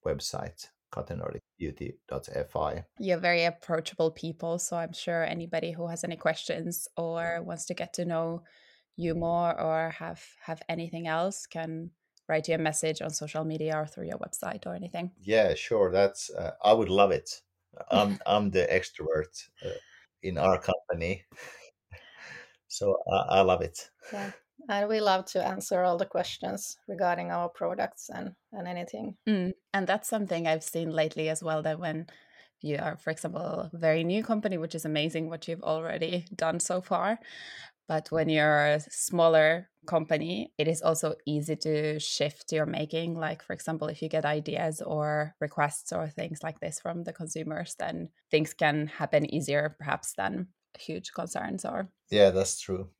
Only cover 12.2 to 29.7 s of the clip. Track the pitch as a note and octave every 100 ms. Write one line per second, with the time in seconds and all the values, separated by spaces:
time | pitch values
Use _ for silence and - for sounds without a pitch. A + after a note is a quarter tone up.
12.2 | - D#3+ D#3 D#3+ D#3 D3+ D#3+ D#3 D3+ D3+
13.2 | D3+ D#3 D#3+ D#3 D#3 D#3 D3+ - - -
14.2 | - - - - F3 F2+ E3+ E3+ F3 -
15.2 | G2 A2 G2+ - - A2+ F#2+ F#2 G2 -
16.2 | - F#2 F2 - G2+ A2 G2 F#2+ G2+ D2+
17.2 | - - _ _ _ - - G2 G2+ G2
18.2 | - G#2 G2+ F#2 F2 F#2 - - D#2 D#2
19.2 | D#2 - - _ - - _ - _ _
20.2 | F#2 E2+ F2+ F2+ - F#2 - E2+ E2+ F#2+
21.2 | _ - - - - _ _ - - -
22.2 | - - - _ _ - G2+ F#2+ - G2
23.2 | - F#2+ F#2+ F2+ E2 - - _ - -
24.2 | G3 - _ _ C#4+ G3+ G#3 A3 G#3 F#3+
25.2 | F#3+ F#3 F3+ F#3+ - F#3 F3+ F3 G3 F3+
26.2 | F3+ - F3+ F#3+ - - - F#3+ F3+ F3
27.2 | F3 F3 E3+ - E3+ F#3 F#3+ - - G3
28.2 | G3 F3+ _ G#3 F3+ F3 F3+ G#3+ A3 G3
29.2 | - G#3 F3+ F#3 _